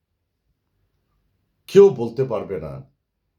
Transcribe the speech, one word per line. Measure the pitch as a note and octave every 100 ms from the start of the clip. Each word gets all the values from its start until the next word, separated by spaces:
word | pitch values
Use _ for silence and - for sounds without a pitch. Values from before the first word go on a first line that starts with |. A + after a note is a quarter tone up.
| _ _ _ _ _ _ _ _ _ _ _ _ _ _ _ _ -
কেউ | F#3 G3
বলতে | C3 A#2 -
পারবে | C3 G#2 G2 F2+
না | D2+ C#2 - _ _ _ _